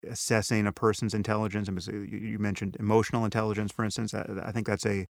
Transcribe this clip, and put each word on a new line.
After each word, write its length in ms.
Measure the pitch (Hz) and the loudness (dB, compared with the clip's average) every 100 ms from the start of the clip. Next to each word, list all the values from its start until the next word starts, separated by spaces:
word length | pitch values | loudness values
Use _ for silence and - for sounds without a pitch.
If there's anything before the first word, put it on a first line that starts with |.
| - | -8
assessing 580 | 117 - 113 104 113 104 | -6 2 2 4 2 2
a 60 | |
person's 420 | - 113 104 110 | 2 2 2 0
intelligence. 540 | 107 101 107 107 104 101 | -2 0 0 0 -2 -4
I 40 | |
mean, 80 | 92 | -4
so 120 | 87 | -6
you, 260 | 101 101 104 | -8 -8 -8
you 200 | 107 107 | -6 -2
mentioned 380 | 104 95 104 - | -2 -2 -4 -2
emotional 460 | 101 110 110 123 | 4 6 6 2
intelligence, 480 | 110 113 110 104 104 | 2 2 0 0 -2
for 120 | - | -2
instance. 300 | 110 - 107 | -2 -2 -4
I, 100 | 107 - 95 | -4 -6 -6
I 80 | 101 | -4
think 140 | 113 107 | -2 0
that's 200 | 101 107 | 2 2
a 200 | 98 92 | 0 -2